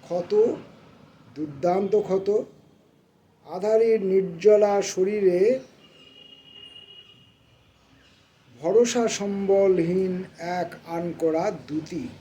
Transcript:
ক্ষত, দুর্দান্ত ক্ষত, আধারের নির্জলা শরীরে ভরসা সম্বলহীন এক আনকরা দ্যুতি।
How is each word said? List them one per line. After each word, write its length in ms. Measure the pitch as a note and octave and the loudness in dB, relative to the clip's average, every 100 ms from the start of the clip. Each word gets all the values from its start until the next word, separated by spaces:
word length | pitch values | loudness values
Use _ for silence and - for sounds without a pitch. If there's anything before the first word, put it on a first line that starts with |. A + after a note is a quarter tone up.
ক্ষত, 280 | - F3 F3 G#3 A#3 D#4 - - - - - _ - | -6 -8 0 2 2 0 -10 -20 -20 -20 -20 _ -20
দুর্দান্ত 580 | C#3+ D3+ C#3 F3 F3+ G3+ G#3 G3+ | -12 -12 -4 -2 0 0 0 0
ক্ষত, 220 | F#3+ F#3+ G#3+ - - _ _ _ _ _ _ _ _ - | -2 0 -4 -4 -16 _ _ _ _ _ _ _ _ -14
আধারের 520 | F3 G3+ A3 A3+ A3 | -6 0 2 4 2
নির্জলা 720 | F#3+ F#3+ F#3 E3 G3 G#3 G#3 G3+ | 2 0 0 2 6 6 6 2
শরীরে 560 | G3 - F#3 G#3+ G3 F3 G#3 C4 - _ - _ - - - - - - - - - - - - _ _ _ _ _ _ _ _ _ _ _ _ _ A#2+ | -2 -2 -2 2 2 4 2 0 -4 _ -20 _ -20 -20 -20 -20 -20 -20 -20 -20 -20 -20 -20 -20 _ _ _ _ _ _ _ _ _ _ _ _ _ -8
ভরসা 440 | D#3 G#3 A#3+ A#3+ A3+ | 0 2 2 0 -2
সম্বলহীন 1040 | - G3+ G3+ G3 G3 G3 F#3 E3 F#3 F#3+ F3+ F#3 - E3+ | -2 -6 -4 0 2 4 2 0 0 -2 -4 -10 -12 -8
এক 160 | F3+ E3 - - | -6 -6 -10 -10
আনকরা 580 | E3+ F3 D#3+ E3 D#3 F#3+ E3+ | -8 -6 -4 -2 0 -2 -6
দ্যুতি। 440 | - D3+ D#3 E3+ A#2 - | -8 -8 -6 -10 -10 -14